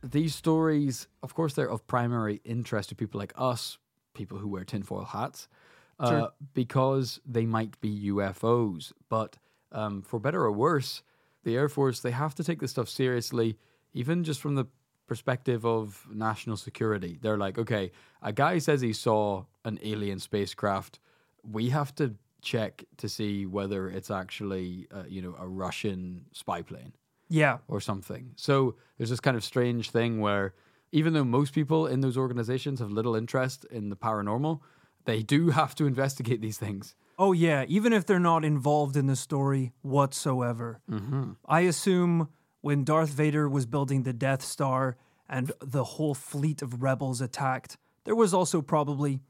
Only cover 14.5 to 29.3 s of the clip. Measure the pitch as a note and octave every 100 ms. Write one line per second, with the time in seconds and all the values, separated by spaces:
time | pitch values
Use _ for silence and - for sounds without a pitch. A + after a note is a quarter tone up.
14.5 | C#3+ C3 _ _ _ _ A#2 - B2 -
15.5 | A#2+ A#2 A2+ A2 G2+ - G#2+ A2 A2 -
16.5 | G#2+ - - A2+ G#2 F2+ E2 A2 G#2+ G2
17.5 | F#2+ A#2 A2 F#2+ - - _ - G#2+ C#3+
18.5 | F3+ D3 D3 B2 A2 - A2 G#2 G2 -
19.5 | _ A#2+ G#2 G#2+ G#2+ G#2 F#2+ - G#2 G2
20.5 | - G#2 G2 F#2 - _ _ _ _ A2+
21.5 | A2 A#2+ D3 C#3+ - C#3+ G#2 _ _ -
22.5 | A#2+ G#2 - - _ G#2+ - G#2+ G2+ G2
23.5 | G2 G2 G2 F#2+ F#2+ - G2 F#2 - G2+
24.5 | F#2+ F#2 F2+ - G2+ F2+ F#2+ F2+ E2+ F#2
25.5 | F#2 F#2 - G#2+ F#2 F2+ F2+ - - -
26.5 | F2+ - - - - _ _ _ D#3+ D3
27.5 | A2+ - G#2 - G2 F#2 - B2+ - -
28.5 | C#3 C3 - _ _ A2+ A#2+ -